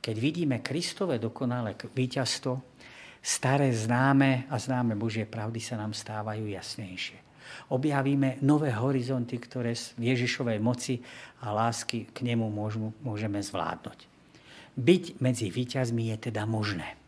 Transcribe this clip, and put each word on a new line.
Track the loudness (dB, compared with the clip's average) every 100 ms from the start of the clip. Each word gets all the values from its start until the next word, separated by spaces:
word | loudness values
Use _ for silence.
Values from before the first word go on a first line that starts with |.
Keď | -4 -2
vidíme | 0 0 0 0
Kristové | -2 -4 -4 -4 -2 0
dokonalé | -2 -2 -2 -2 -4 -6
k-, | -6
víťazstvo, | -2 0 0 -2 -2 -2 -4 -8 -20 -20 -20 -20 -10
staré | -4 0 4 6 6
známe | 4 2 4 6 8 6 4 0
a | -4
známe | 0 0 2 0
Božie | 0 -2 -4
pravdy | -4 -6 -6
sa | -6 -6
nám | -6
stávajú | -6 -8 -6 -4 -4 -6
jasnejšie. | -6 -8 -10 -10 -8 -10 -12 -20 -20 -18 -18 -4
Objavíme | 0 2 2 2 4 2 4
nové | 4 6 4
horizonty, | 2 2 2 0 -2 -2 -6
ktoré | -6 -4 -2 -2
s-, | -6 -2
v | 2 2
Ježišovej | 2 0 0 2
moci | 2 0 -2 -6 -6 -18 -20 -10
a | -2
lásky | 2 2 0 -4 -6 -8
k | -4
nemu | 0 2 0
môžu-, | -2 -2 -2 -4 -4
môžeme | -6 -2 -2 -2
zvládnuť. | -4 -2 -2 -4 -10 -14 -20 -20 -20 -20 -20 -20 -12
Byť | 0 6 6 4 0
medzi | 0 2 0
víťazmi | -2 -2 -2 0 0 0
je | -2 -4
teda | -4 -2
možné. | 0 0 -2 -6 -12